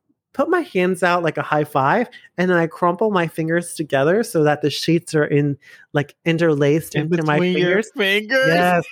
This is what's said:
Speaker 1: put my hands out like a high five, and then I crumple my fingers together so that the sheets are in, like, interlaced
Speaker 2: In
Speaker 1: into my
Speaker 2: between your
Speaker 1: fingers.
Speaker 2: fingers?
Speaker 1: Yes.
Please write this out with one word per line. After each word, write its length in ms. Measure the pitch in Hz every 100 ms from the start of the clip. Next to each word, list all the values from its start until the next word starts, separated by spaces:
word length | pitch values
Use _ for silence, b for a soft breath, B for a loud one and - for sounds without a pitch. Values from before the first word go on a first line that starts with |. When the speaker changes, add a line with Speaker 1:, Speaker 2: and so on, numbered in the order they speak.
| _ _ _
Speaker 1:
put 160 | - 320
my 100 | 349
hands 420 | 294 185 180 180
out 200 | 180 180
like 160 | 165 151
a 40 |
high 220 | - 151
five, 460 | 147 143 135 196 240 B B -
and 140 | 180
then 80 | 175
I 80 | 165
crumple 440 | - 175 180 220
my 160 | 190 165
fingers 460 | - 160 170 170
together 500 | - 151 135 147 202
so 220 | 233 165
that 160 | 147 147
the 80 | 151
sheets 460 | - - 170 -
are 100 | 156
in, 320 | 147 143 143 139 B B B
like, 200 | 151 143 _ 170
interlaced 680 | 165 165 143 143 156 156
Speaker 2:
In 160 | 147 156
Speaker 1:
into 120 | 175
my 140 | 156 151
Speaker 2:
between 200 | 180 180
your 260 | 180 190
Speaker 1:
fingers. 80 | 220 -
Speaker 2:
fingers? 500 | 196 202 214 262 262
Speaker 1:
Yes. 360 | 170 180 175 -